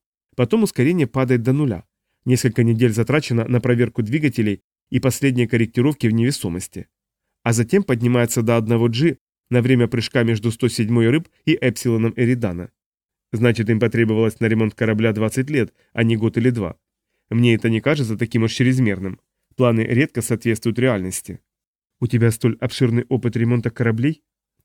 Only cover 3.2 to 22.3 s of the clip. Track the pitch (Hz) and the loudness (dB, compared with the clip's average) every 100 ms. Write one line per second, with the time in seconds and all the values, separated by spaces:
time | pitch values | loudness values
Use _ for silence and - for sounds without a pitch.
3.2 | - 117 113 123 123 120 117 - 107 147 | 0 -2 0 0 0 0 0 -2 -4 0
4.2 | 151 120 107 98 _ _ - 127 131 - | -2 0 -2 -2 _ _ -6 -2 -2 0
5.2 | 139 123 117 120 113 - 131 147 117 113 | 0 0 0 0 -2 0 0 0 0 0
6.2 | 120 143 98 85 - - - _ _ _ | 0 -2 -6 -8 -10 -14 -18 _ _ _
7.2 | _ _ 117 117 117 196 196 123 120 123 | _ _ -2 0 2 0 0 0 0 2
8.2 | 120 - 113 117 110 117 117 117 160 135 | 0 0 0 0 2 2 2 2 0 -2
9.2 | _ _ - 123 120 127 117 120 107 131 | _ _ -2 0 2 2 2 0 -2 0
10.2 | 113 113 113 110 120 - 110 120 113 147 | 0 0 -2 -2 -2 0 0 2 4 2
11.2 | 170 _ - 156 127 110 123 113 113 117 | -2 _ -2 0 0 -2 -2 0 0 0
12.2 | 120 127 110 87 87 _ _ _ _ _ | 0 0 -2 -6 -12 _ _ _ _ _
13.2 | _ 107 120 110 107 110 113 117 113 110 | _ 0 2 2 0 2 2 2 0 2
14.2 | 110 - 113 110 110 - 113 107 113 107 | 0 0 0 0 0 -2 -2 0 0 0
15.2 | 110 131 135 151 101 _ _ - 113 113 | -2 -2 -2 -2 -2 _ _ -2 0 2
16.2 | 110 120 117 117 92 - _ _ _ _ | 0 0 0 0 -6 -10 _ _ _ _
17.2 | - 117 120 113 117 113 139 151 117 107 | -6 0 2 2 2 0 0 0 -2 -4
18.2 | 117 117 110 - 127 131 117 95 95 92 | -2 0 -2 0 0 2 0 -2 -6 -10
19.2 | _ _ _ - 123 113 110 120 143 - | _ _ _ -2 0 2 0 0 0 -2
20.2 | - 113 117 110 120 110 127 107 92 - | -4 -4 -2 -2 -2 -2 0 0 -4 -8
21.2 | - 92 _ _ _ _ _ - 123 120 | -12 -16 _ _ _ _ _ -8 -2 2
22.2 | 117 | 2